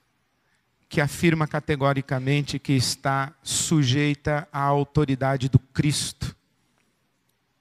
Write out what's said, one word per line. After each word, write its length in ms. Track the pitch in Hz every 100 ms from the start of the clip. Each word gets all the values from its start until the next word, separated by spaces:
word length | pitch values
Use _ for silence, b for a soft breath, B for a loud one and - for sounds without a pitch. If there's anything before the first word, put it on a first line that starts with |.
| _ _ _ _ _ _ _ _ -
que 120 | -
afirma 480 | 143 - 170 160 151
categoricamente 1120 | 151 147 143 139 135 - 131 131 143 139 139
que 140 | -
está 600 | 135 - - 139 135 135 -
sujeita 1040 | - - - 160 127 139 147 147 151 147 -
à 80 | 143
autoridade 880 | 143 143 143 151 143 131 135 135 131
do 100 | -
Cristo, 760 | - - 151 - - - - - _ _ _ _ _ _ _ _ _ _ _ _